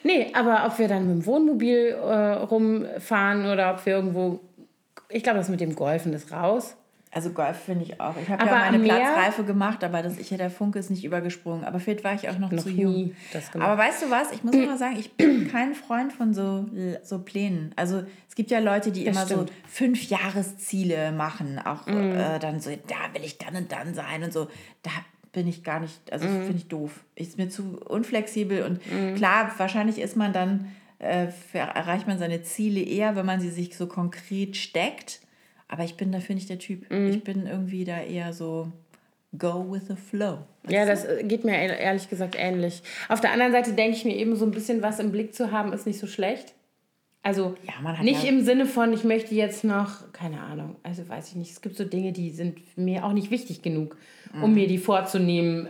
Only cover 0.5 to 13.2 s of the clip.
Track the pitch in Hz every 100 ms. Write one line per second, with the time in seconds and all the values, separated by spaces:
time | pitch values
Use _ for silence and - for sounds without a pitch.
0.5 | 220 226 226 220 196 185 170 170 285 311
1.5 | 240 233 240 233 - - 214 208 202 208
2.5 | 220 220 220 - - - 214 196 202 202
3.5 | 196 185 185 196 196 190 180 180 175 -
4.5 | - - _ _ - _ 220 233 208 185
5.5 | 180 165 151 143 160 165 151 - 156 175
6.5 | 233 240 - _ _ _ 165 170 165 147
7.5 | 175 - 180 - - - 165 175 196 220
8.5 | 240 196 226 220 220 262 320 370 302 202
9.5 | 202 202 226 175 170 175 170 - 185 180
10.5 | 180 208 202 185 185 156 175 175 175 170
11.5 | 170 - 180 185 208 202 202 - 185 190
12.5 | 170 180 185 196 185 180 -